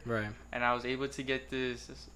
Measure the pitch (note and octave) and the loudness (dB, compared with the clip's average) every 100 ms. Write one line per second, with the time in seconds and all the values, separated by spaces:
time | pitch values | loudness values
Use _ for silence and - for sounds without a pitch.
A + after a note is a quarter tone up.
0 | A#2+ A2+ G#2 G#2 - B2 A#2+ B2 A#2+ C3 | 0 0 0 -4 -6 2 4 4 2 0
1 | C#3 C#3 C3 C3 C3 C3+ B2+ A#2+ - - | 0 -2 0 0 0 0 0 -2 -8 -14
2 | - | -16